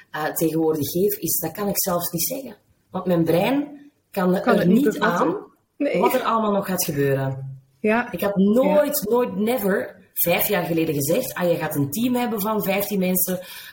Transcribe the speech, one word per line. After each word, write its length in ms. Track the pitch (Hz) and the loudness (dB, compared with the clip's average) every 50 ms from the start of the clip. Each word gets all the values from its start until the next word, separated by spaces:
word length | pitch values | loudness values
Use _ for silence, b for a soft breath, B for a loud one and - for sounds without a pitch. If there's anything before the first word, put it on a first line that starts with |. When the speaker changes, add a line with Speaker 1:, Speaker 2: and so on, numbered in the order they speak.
| B B | B B
Speaker 1:
eh, 120 | - 151 151 | -8 -6 -4
tegenwoordig 640 | 147 - - 170 156 151 165 160 156 156 151 139 - | -4 -2 0 0 0 0 2 2 2 0 0 -2 -2
geef, 260 | - 175 196 208 202 | 0 0 0 0 0
is, 220 | - - 160 - - | -2 -4 -4 -4 -2
"Dat 120 | 165 160 | -4 -6
kan 160 | - 208 202 | -6 -4 -4
ik 140 | 202 185 - - | -2 -2 -2 -2
zelfs 280 | 196 175 175 175 - | -2 -2 -2 -2 -4
niet 120 | - 165 - | -4 -4 -4
zeggen." 280 | - 262 277 269 233 208 - _ _ _ _ _ _ | -4 -4 -6 -10 -12 -16 -18 _ _ _ _ _ _
Want 140 | - 180 - | -8 -4 -2
mijn 180 | 185 175 170 165 | 0 2 2 2
brein 680 | 160 165 175 202 240 269 285 285 - - - - - _ _ _ _ | 4 2 2 2 2 0 0 -2 -4 -8 -18 -20 -20 _ _ _ _
kan 300 | - 196 185 185 180 196 | -4 0 2 2 2 2
Speaker 2:
Kan 120 | - 254 208 | 2 2 2
Speaker 1:
er 60 | 185 | 4
Speaker 2:
het 80 | 175 | 4
niet 80 | 175 202 247 294 | 4 4 4 4
Speaker 1:
niet 0 | 220 196 - | 2 0 0
Speaker 2:
bevatten. 280 | 196 - 175 180 254 | 0 0 2 2 0
Speaker 1:
aan 100 | 311 - 427 - - _ _ _ _ _ | 0 -2 -4 -6 -14 _ _ _ _ _
Speaker 2:
Nee. 220 | - 294 285 - 175 | -4 -2 0 0 2
Speaker 1:
wat 140 | 226 247 254 | 2 2 2
er 100 | 254 - | 0 0
allemaal 280 | 226 220 214 220 208 | 0 0 0 0 0
nog 140 | 202 196 196 | 0 0 0
gaat 180 | - 185 180 - | -2 -2 -2 -2
gebeuren. 720 | - 147 143 139 139 135 135 135 135 135 - - - - - - _ _ _ | -2 -2 0 0 2 2 0 0 -2 -4 -6 -8 -12 -14 -16 -18 _ _ _
Speaker 2:
Ja. 320 | - 214 220 240 240 - | -2 0 0 0 -2 -4
Speaker 1:
Ik 100 | - 175 | -4 -4
had 140 | 208 202 202 | -2 0 2
nooit, 680 | 185 196 202 214 247 269 294 302 294 294 277 - - 196 | 4 4 4 6 4 4 4 4 4 4 2 0 -2 -2
Speaker 2:
Ja. 60 | 214 233 | 0 2
Speaker 1:
nooit, 200 | 247 247 196 185 | 2 2 0 -2
never 600 | 185 214 226 254 254 202 190 185 - - - - - - _ - | -2 0 0 0 0 0 0 0 0 -2 -6 -10 -18 -20 _ -6
vijf 340 | - - 170 175 208 - | -4 0 0 0 0 0
jaar 160 | - 202 180 170 | 0 0 0 0
geleden 300 | 165 165 165 160 160 143 | 0 0 0 0 0 0
gezegd, 380 | 143 135 143 175 254 - - - | -2 0 0 0 0 -2 -2 -4
"Ah, 160 | 180 180 175 | 0 2 2
je 40 | 170 | 2
gaat 200 | 151 156 151 - | 2 0 -2 -2
een 140 | 147 139 139 | -2 -2 -2
team 240 | - 220 233 254 247 | -2 -2 0 0 0
hebben 260 | 247 247 220 220 208 | 0 0 -2 -2 -2
van 220 | 190 220 220 208 170 | -2 -2 -2 0 0
vijftien 360 | 185 190 202 202 - 208 190 | 0 0 -2 -2 -2 0 0
mensen, 400 | 180 185 185 185 - 185 180 175 B B B B B B | 0 2 0 0 0 -2 -4 -6 B B B B B B